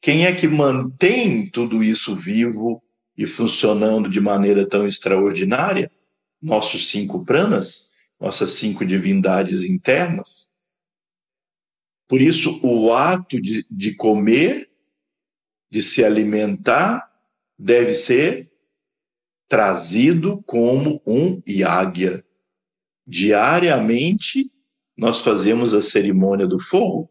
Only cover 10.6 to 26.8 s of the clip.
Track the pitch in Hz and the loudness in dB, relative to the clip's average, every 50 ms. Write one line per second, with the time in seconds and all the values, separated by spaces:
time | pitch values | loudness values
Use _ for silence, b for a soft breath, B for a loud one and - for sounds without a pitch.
10.6 | _ _ _ _ _ _ _ _ _ _ _ _ _ _ _ _ _ _ _ _ | _ _ _ _ _ _ _ _ _ _ _ _ _ _ _ _ _ _ _ _
11.6 | _ _ _ _ _ _ _ _ _ _ 131 131 131 160 165 165 - - - - | _ _ _ _ _ _ _ _ _ _ 2 4 4 4 2 2 -2 -4 -4 -2
12.6 | - 127 120 113 110 113 117 - 139 170 185 185 180 _ - 127 - 98 110 110 | 0 0 2 4 4 4 4 4 2 2 0 -2 -4 _ -8 -6 -4 -4 -4 -4
13.6 | - _ 113 95 98 107 - - - 110 107 104 101 110 117 131 160 208 285 - | -6 _ -10 -6 -6 -6 -6 0 0 2 2 2 4 2 4 4 4 0 0 -4
14.6 | - _ _ _ _ _ _ _ _ _ _ _ _ _ _ _ _ _ _ _ | -10 _ _ _ _ _ _ _ _ _ _ _ _ _ _ _ _ _ _ _
15.6 | _ _ - 107 104 - - - 117 107 107 107 107 104 104 107 107 104 98 - | _ _ -4 -2 -2 0 2 2 2 2 4 2 0 0 0 -2 -2 -2 -4 -4
16.6 | - - 117 143 175 208 233 254 - _ _ _ _ _ _ _ _ _ _ _ | -2 0 0 2 0 0 -2 -4 -8 _ _ _ _ _ _ _ _ _ _ _
17.6 | 101 95 120 120 120 117 - - - - 127 127 151 - - - - _ _ _ | 0 2 4 4 4 2 0 -2 0 2 2 2 2 0 -2 -6 -10 _ _ _
18.6 | _ _ _ _ _ _ _ _ _ _ _ _ _ _ _ _ _ _ - 110 | _ _ _ _ _ _ _ _ _ _ _ _ _ _ _ _ _ _ 0 2
19.6 | 107 98 92 87 - - 92 113 127 151 175 165 160 - - - - - - 117 | 2 2 0 -2 -4 -2 0 2 2 4 2 2 0 -2 -4 -6 -10 -6 -2 0
20.6 | 117 120 127 139 147 151 151 147 _ - 110 131 156 185 185 - - - 101 95 | 2 2 2 2 0 -2 -4 -4 _ -2 0 2 2 0 -2 -4 -8 -6 -2 0
21.6 | 90 85 85 90 95 95 87 87 95 92 - 95 _ _ _ _ _ _ _ _ | 0 0 2 0 0 -2 -2 -2 -4 -4 -4 -6 _ _ _ _ _ _ _ _
22.6 | _ _ _ _ _ _ _ _ _ - - 85 95 104 104 101 110 131 160 175 | _ _ _ _ _ _ _ _ _ -10 -4 -2 0 2 2 2 4 2 2 2
23.6 | 180 175 147 123 107 107 117 120 143 175 196 214 - - - 269 269 262 _ _ | 2 2 2 2 2 0 0 0 0 0 -2 -2 -4 -4 -2 -2 -4 -4 _ _
24.6 | _ _ _ _ _ _ _ - 110 113 117 - - 123 107 98 92 104 113 120 | _ _ _ _ _ _ _ -2 -2 0 0 0 0 0 0 2 2 2 2 2
25.6 | 120 113 107 104 - - - 107 98 98 95 95 95 98 98 98 98 90 92 90 | 2 2 2 2 0 2 0 0 0 2 2 2 2 2 2 0 0 0 -2 -4
26.6 | - - - 185 | -4 0 0 0